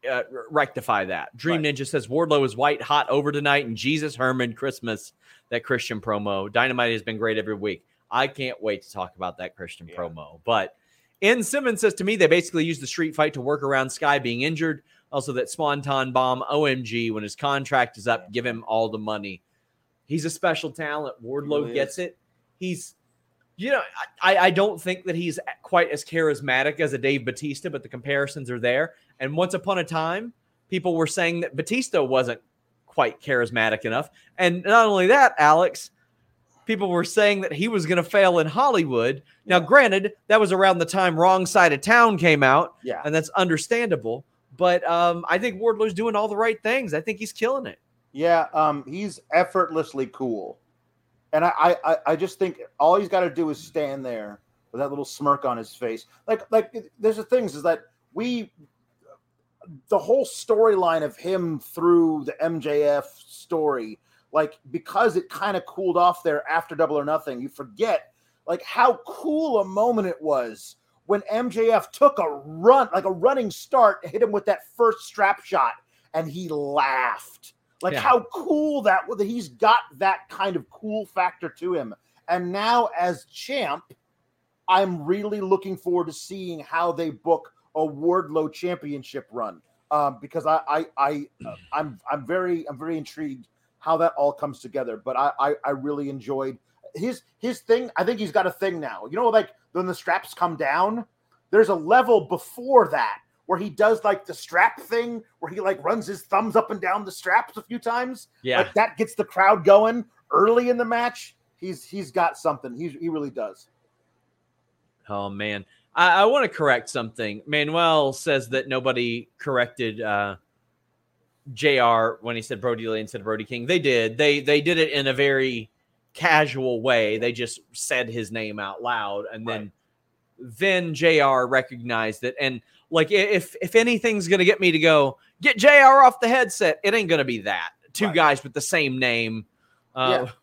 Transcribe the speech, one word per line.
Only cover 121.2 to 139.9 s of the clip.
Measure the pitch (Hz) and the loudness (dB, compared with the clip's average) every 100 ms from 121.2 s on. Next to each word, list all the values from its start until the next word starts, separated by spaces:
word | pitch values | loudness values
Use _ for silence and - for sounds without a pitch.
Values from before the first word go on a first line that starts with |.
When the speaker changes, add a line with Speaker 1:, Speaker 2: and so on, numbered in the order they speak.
| _ _ - | _ _ -20
Speaker 1:
J | 117 147 135 | -2 2 4
R | 120 113 113 113 | 4 4 2 -2
when | 113 117 | -8 -8
he | |
said | 110 117 | -8 -6
Brody | 123 117 113 | -4 -4 -4
Lee | 110 | -6
instead | 110 117 | -6 -10
of | 101 | -6
Brody | 107 107 | -6 -6
King. | 123 120 | -10 -2
They | 180 | 0
did. | 143 120 113 117 | 2 2 0 2
They, | 151 143 | 2 2
they | 135 147 | 2 2
did | 147 170 | 2 0
it | 156 | 0
in | 143 139 | 0 -2
a | |
very | 131 139 135 131 120 110 _ _ _ _ | 0 2 2 0 -4 -10 _ _ _ _
casual | - 170 156 151 131 127 120 | -4 2 4 2 0 -2 -2
way. | 120 120 107 110 | 2 2 2 0
They | 120 | -2
just | 120 117 - _ | -4 -8 -10 _
said | - - 131 120 | -12 -4 -4 -4
his | 117 104 | -6 -8
name | 113 107 104 | -8 -8 -8
out | 98 98 | -10 -8
loud. | 120 120 101 101 104 | -4 -4 -4 -8 -8
And | 113 113 | -12 -8
then, | 110 104 _ _ _ _ _ _ _ | -8 -10 _ _ _ _ _ _ _
Speaker 2:
Right. | 123 113 | -20 -4
Speaker 1:
then | 190 185 175 | 0 0 -2
J | 147 165 160 | 0 4 6
R | 139 135 123 | 4 4 2
recognized | 131 127 120 120 113 110 107 | 0 0 -10 -4 -2 -2 -4
it. | 123 127 | -6 -4
And, | 139 123 _ _ _ | -4 -6 _ _ _
like, | 165 160 | 0 2
i-, | 202 | 2
if, | 202 202 - - | 2 0 -2 -10
if | 175 226 | 2 4
anything's | 233 233 233 214 170 | 4 0 0 -2 0
gonna | 190 185 | 2 4
get | 214 | 4
me | 185 | 2
to | 156 | 4
go, | 160 156 139 127 _ _ | 4 6 4 -2 _ _
"Get | 220 240 | 0 6
J | 247 294 | 8 10
R | 269 269 | 10 10
off | 254 247 | 8 6
the | 226 | 0
headset," | 247 233 - 185 151 | 2 0 0 0 2
it | 196 | 0
ain't | 226 190 | 0 2
gonna | 160 131 | 0 0
be | 117 | -2
that. | 101 95 85 _ _ | -4 -4 -6 _ _
Two | - 208 | -4 -2
Speaker 2:
Right. | 160 | 4
Speaker 1:
guys | 156 139 | 4 4
with | 139 | -2
the | 147 | -8
same | - 180 143 127 | -2 0 0 0
name. | 127 117 113 113 104 _ _ _ _ | 0 0 -2 -6 -10 _ _ _ _